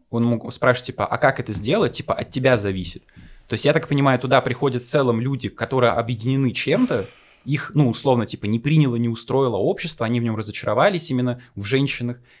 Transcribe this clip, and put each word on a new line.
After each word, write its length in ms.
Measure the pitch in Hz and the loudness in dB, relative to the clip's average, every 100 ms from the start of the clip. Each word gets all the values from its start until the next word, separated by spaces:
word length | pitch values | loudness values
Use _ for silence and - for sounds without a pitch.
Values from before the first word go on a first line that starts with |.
| _ | _
Он 160 | 117 117 | -2 0
мог 260 | 117 113 | 0 -4
спрашивать, 340 | - 131 123 - | 0 2 2 -2
типа: 180 | - 101 | -4 -4
"А 120 | 117 | 2
как 220 | 139 - | 2 0
это 140 | - | -4
сделать?" 400 | 104 107 202 143 | -4 0 0 0
Типа: 200 | - - - | -2 -4 -4
"От 140 | - | -4
тебя 280 | 135 131 120 | 0 2 2
зависит". 460 | 101 95 87 - - - - - _ | 0 -4 -6 -10 -18 -20 -20 -20 _
То 60 | 117 | 0
есть, 100 | 139 | 2
я 80 | |
так 140 | 151 - | 2 0
понимаю, 320 | 143 139 127 | 2 2 2
туда 220 | 127 135 | 2 2
приходят 420 | 127 123 143 123 | 2 -2 -2 -2
в 40 | - | 0
целом 320 | 151 131 113 | 2 2 0
люди, 280 | 127 135 107 | -2 -4 -6
которые 420 | - 113 131 120 | -6 -4 2 2
объединены 580 | 101 113 117 117 135 135 | 2 -2 -4 -2 0 0
чем-то, 560 | - 131 185 247 120 95 - _ _ - | 0 0 2 2 0 -4 -12 _ _ -4
их, 260 | 151 - 147 | -4 0 2
ну, 140 | 131 | 4
условно, 360 | 110 143 123 104 | 4 2 2 0
типа, 200 | - 104 | -4 -2
не 120 | 113 | -2
приняло, 360 | 143 156 139 117 | 2 4 4 2
не 120 | 120 | -2
устроило 460 | 113 - 131 135 101 | -2 -2 0 0 2
общество, 480 | 127 196 165 - 113 | 0 0 -4 -4 -2
они 140 | 120 | 0
в 40 | |
нём 120 | 117 110 | 0 -2
разочаровались 720 | 104 - 120 107 180 180 - | -6 -6 -2 2 2 2 -2
именно 300 | 127 123 120 - - | 0 0 -2 -8 -10
в 80 | 101 | -2
женщинах. 520 | 135 139 - 120 123 _ _ | 0 0 -2 -6 -8 _ _